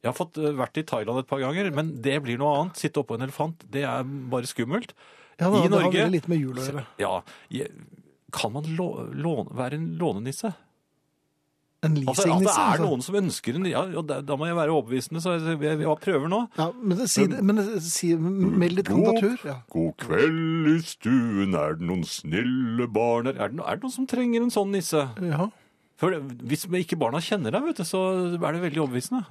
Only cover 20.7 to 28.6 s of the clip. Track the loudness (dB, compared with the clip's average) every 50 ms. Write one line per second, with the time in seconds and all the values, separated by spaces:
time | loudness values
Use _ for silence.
20.7 | 4 4 2 -4 -10 _ 0 2 4 4 4 2 2 2 2 2 2 2 2 0
21.7 | -2 -2 -2 -2 0 0 -2 -4 -6 -10 -6 -2 -2 0 0 0 0 0 0 0
22.7 | 0 0 -2 0 2 2 2 4 2 2 0 -2 -2 -2 -4 -4 -4 -4 -4 -4
23.7 | -4 -4 -4 -8 -6 -6 -4 -2 -2 0 0 2 2 2 0 0 0 0 0 0
24.7 | 0 -2 -2 0 0 0 0 0 -4 -6 -4 -2 0 0 -2 -2 -4 _ _ _
25.7 | _ _ _ _ _ _ 0 0 0 0 -6 -8 -12 -10 -4 -4 -4 -4 -2 -4
26.7 | -2 -2 -2 -2 0 0 0 0 0 -2 -2 -2 -2 0 0 0 -2 0 -2 -2
27.7 | -4 -4 -6 -4 -2 -2 0 0 0 0 0 -2 -2 -2 -2 -2 -2 0